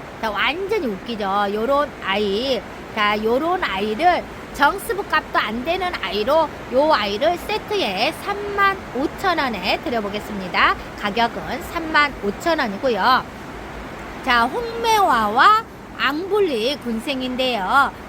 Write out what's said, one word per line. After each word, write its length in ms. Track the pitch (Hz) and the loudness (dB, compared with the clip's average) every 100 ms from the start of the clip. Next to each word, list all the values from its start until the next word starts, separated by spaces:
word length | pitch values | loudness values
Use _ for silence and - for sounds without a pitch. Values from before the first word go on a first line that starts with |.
| - - | -14 -6
자, 100 | 220 | -4
완전히 580 | 202 226 320 392 427 277 | 0 0 0 -2 0 0
웃기죠? 580 | 185 - 220 202 202 202 | -4 -6 -4 0 0 0
요런 360 | 208 233 277 285 - | 0 2 2 0 -4
아이. 560 | 185 196 208 196 269 233 - - - | -2 0 0 0 0 -2 -4 -14 -8
자, 280 | - 208 214 | 0 0 2
요런 400 | 220 247 320 370 | 2 2 2 0
아이를 580 | 285 190 214 214 339 311 - - - | 0 -2 -2 4 4 4 -2 -12 -12
정스부 520 | - - 381 - 392 | 2 2 2 -4 -4
값도 340 | - 311 311 339 | 0 -2 0 0
안 260 | 233 226 | 0 -2
되는 260 | 269 370 359 339 | -2 -2 -2 -4
아이로 460 | 190 196 214 311 302 - - | -4 -2 2 4 2 -2 -2
요 200 | 240 302 | 2 4
아이를 460 | 302 208 208 294 349 | 4 2 0 0 0
세트에 760 | - 415 - 415 254 190 254 - | -2 -4 -2 -2 0 0 -2 -2
삼만 520 | - 403 415 403 392 381 - | -6 -6 -4 2 2 0 -6
오천 440 | 240 285 - 392 330 | -4 -4 0 0 2
원에 400 | 269 208 196 320 | 0 -2 -2 -2
드려보겠습니다. 920 | 330 233 202 208 - 208 185 190 285 381 - - | 0 -2 -2 -6 -6 -8 -2 2 4 2 -6 -6
가격은 640 | 208 202 233 214 160 247 - | -2 2 0 0 -8 -8 -6
삼만 420 | 339 320 311 285 - | -6 2 2 2 0
오천 340 | 202 - 339 320 | -4 -2 0 2
원이고요. 640 | 247 196 269 208 214 247 - - - - - - - - - - | 0 0 0 2 4 4 0 -12 -12 -12 -12 -12 -12 -12 -12 -8
자, 180 | - 240 | 2 4
홍매화와 1200 | 240 392 466 466 466 440 370 247 214 226 359 427 453 - - - | 4 0 -4 -2 2 4 4 4 2 6 8 6 2 -14 -16 -2
앙블리 800 | 240 294 370 415 381 240 226 285 | -2 0 0 2 2 2 0 -2
군생인데요. 1080 | 240 226 294 262 254 254 254 233 185 262 254 - | -4 -4 -2 -4 -4 -2 0 0 2 4 4 -2